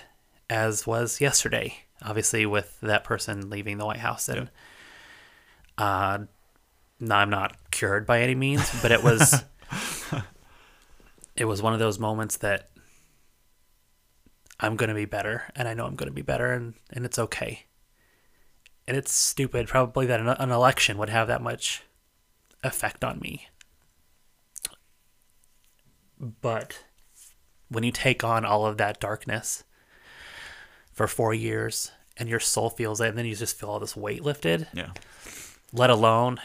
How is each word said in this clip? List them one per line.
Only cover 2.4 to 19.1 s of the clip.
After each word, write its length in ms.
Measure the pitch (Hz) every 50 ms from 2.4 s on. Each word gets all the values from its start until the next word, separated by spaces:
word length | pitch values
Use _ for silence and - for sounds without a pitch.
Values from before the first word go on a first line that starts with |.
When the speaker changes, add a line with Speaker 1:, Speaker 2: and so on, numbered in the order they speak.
| 107
Speaker 1:
with 320 | 104 101 104 98 - - -
that 240 | - 107 104 101 -
person 440 | - 117 123 - - 104 101 98 98
leaving 280 | 104 101 104 104 101
the 80 | 104 104
White 140 | 107 110 113
House. 280 | 117 117 - - -
And, 220 | 135 127 120 123 - - - - - - - - - - - - - - - - - - - _ _ _ _ - - _ -
Speaker 2:
Yeah. 60 | 107
Speaker 1:
uh, 320 | 101 98 92 98 95 98 104 104 - _ _ _ _ _ _ _ _ _ _ _ _ _ -
no, 160 | 113 110 104
I'm 140 | 101 101 101
not 260 | 104 98 95 - - - - -
cured 340 | - - 110 98 98 107 104
by 140 | - 120 117
any 140 | 123 127 131
means, 340 | 131 135 135 143 151 - - - 120
but 100 | - 113
it 100 | 117 113
was 440 | 117 120 113 113 151 - - 127 - -
Speaker 2:
<laughs> 80 | - - - - - - - - - - - - 151 127 95 - - - - - - - - - - _ _ _ - - - - - - - - -
Speaker 1:
it 80 | - 120
was 160 | 113 101 98
one 120 | 107 113 113
of 60 | 110
those 200 | 113 110 104 104
moments 380 | 110 107 110 110 110 107 -
that 320 | - 110 101 98 95 - - - - - - - - _ _ _ _ _ _ _ _ _ _ _ _ _ _ _ _ _ _ _ _ _ _ _ _ _ _ _ _ _ - - -
I'm 160 | 110 110 110
gonna 200 | 107 113 110 107
be 100 | 104 107
better, 380 | 104 107 101 101 104 113 120 - - -
and 120 | 139 120
I 60 | 113 113
know 120 | 117 117
I'm 100 | 131 139
gonna 160 | - 139 139
be 100 | 139 139 -
better, 280 | 135 127 120 120 123
and, 220 | 123 123 120 117 - - _ -
and 140 | - 123 123
it's 140 | 117 - 123
okay. 460 | 113 - - - 120 113 117 - - _ _ _ _ _ _ _ _ _ _ _ _ _ _ _ _ _ _ _ _ - _ _ _
And 100 | - 127
it's 140 | 139 139 -